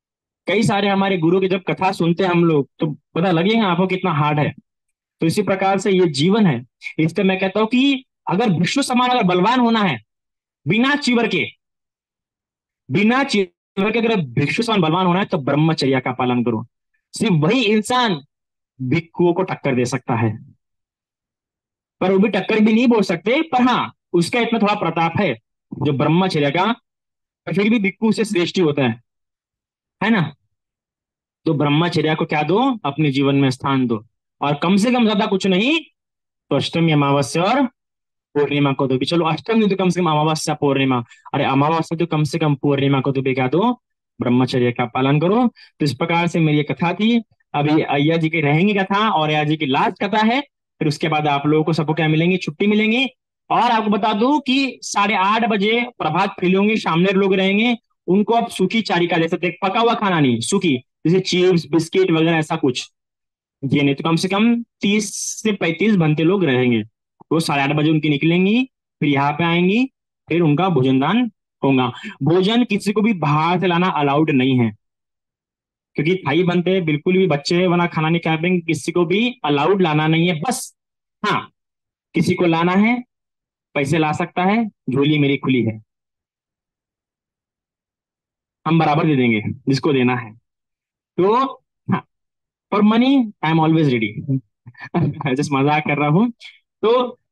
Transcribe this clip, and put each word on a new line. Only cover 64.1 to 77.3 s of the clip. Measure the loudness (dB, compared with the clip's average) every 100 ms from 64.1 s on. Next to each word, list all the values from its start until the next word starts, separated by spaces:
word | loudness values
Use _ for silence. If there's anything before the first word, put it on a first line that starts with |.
| -2
से | -2
कम | 0 2 0 -4 _
तीस | -2 0 -2 -8 -10 -6
से | -4
पैंतीस | -2 -4 0 2 2
बनते | 2 2
लोग | 2 2
रहेंगे, | 2 2 2 0 -2 _ _ _ -4
वो | -2
साढ़े | 0 -2
आठ | 0
बजे | 0 2
उनकी | 0 0
निकलेंगी, | 0 0 2 2 0 -2 _ _ _
फिर | -2
यहाँ | 0 -2
पे | -2
आएंगी, | -2 0 2 0 -2 -8 _ _ -6
फिर | 0
उनका | 0 0 0
भोजन | 0 2 2
दान | 0 0 -2 -6 _ _
होगा। | 0 0 -2 -6 -16 -4
भोजन | 0 2 2 0
किसी | 0 -2 -2
को | 0
भी | 0
बाहर | 0 0 0 0 0
से | 0
लाना | 2 0
अलाउड | 0 0 2 2
नहीं | 2 2 2
है, | 0 -4 _ _ _ _ _ _ _ _ _ _ _ -4
क्योंकि | -2 -2
थाई | 0 0
बनते | 2 2 0 0
बिल्कुल | 0 -2 0 2
भी |
बच्चे | 2